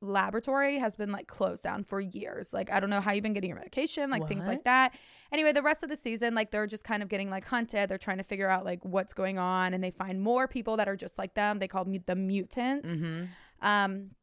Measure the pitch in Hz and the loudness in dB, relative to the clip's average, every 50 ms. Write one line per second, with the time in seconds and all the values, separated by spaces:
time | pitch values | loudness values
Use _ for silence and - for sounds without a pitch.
0 | 202 196 196 196 190 190 202 226 226 277 269 277 277 277 285 277 247 220 - - | -4 0 2 2 2 2 0 -2 0 2 2 2 2 2 2 2 0 -2 -2 -2
1 | 208 202 202 196 - - - - 196 185 175 - - 190 - 202 196 - 196 196 | -4 -4 -4 -6 -8 -10 -2 0 0 0 0 -2 -4 -4 -4 -4 -4 -4 -4 -4
2 | 196 180 - 208 - - - - 180 - - 196 190 - 202 202 196 202 208 202 | -4 -6 -8 -8 -8 -8 -8 -8 -8 -6 -4 -4 -2 0 2 2 2 2 2 2
3 | 190 208 202 208 202 214 208 202 190 180 151 - - - - 262 302 311 - 311 | 2 2 2 2 0 0 -2 -2 -2 -4 -6 -8 -12 -6 -2 -2 -2 0 0 -2
4 | 285 269 254 - 156 156 208 - 170 196 240 302 - 247 254 262 262 247 - - | -2 0 0 0 0 -2 -2 -2 -2 -2 -2 0 2 4 6 6 6 4 2 -4
5 | - - - - - _ 294 311 311 302 - 285 277 302 311 - 349 269 302 - | -16 -20 -20 -20 -10 _ 0 4 4 6 6 6 4 4 2 2 -2 -4 -6 -4
6 | - 240 226 208 240 233 226 226 220 - - 214 214 202 220 214 - - 220 208 | -4 -4 -2 0 0 2 2 2 0 0 0 -2 -2 -2 -4 -8 -4 -4 -4 -4
7 | 208 180 208 190 196 196 190 190 - - 254 233 233 226 - 202 202 190 190 190 | -2 -2 -2 -2 -2 -4 -6 -6 -4 -2 -2 -2 -2 0 0 0 0 0 -2 -4
8 | - 208 185 190 190 - 202 190 196 190 190 185 196 185 180 180 - 190 180 196 | -4 -4 -4 -4 -4 -4 -2 0 2 4 4 2 2 -2 -4 -4 -4 0 0 0
9 | 185 - - - 190 190 196 185 180 185 185 185 185 185 185 185 185 185 175 - | 0 0 -2 -2 -2 0 0 0 0 2 2 2 2 2 2 0 -2 -2 -4 -6
10 | 190 190 185 190 196 226 240 247 262 262 - 247 214 233 220 214 208 196 196 185 | -6 -4 -2 0 2 4 4 4 2 2 0 -2 -2 0 0 2 2 0 -2 -4
11 | - 185 - - 190 180 - 214 208 208 208 202 196 185 - 190 180 190 190 185 | -6 -8 -6 -6 -8 -4 -2 0 0 2 0 0 -2 -2 -2 -2 -2 -2 -4 -2
12 | 180 - 180 190 190 190 196 196 180 - - 254 240 254 277 285 - 170 170 151 | -2 -2 0 0 0 0 0 0 -2 -2 -4 -2 0 0 0 -2 -2 -2 -2 -2
13 | 170 165 160 165 180 180 180 - - - _ _ - 208 208 208 196 196 190 196 | -2 -2 -4 -4 -6 -8 -10 -16 -20 -20 _ _ 2 4 4 4 4 2 0 -4
14 | 196 190 - - | -8 -12 -16 -20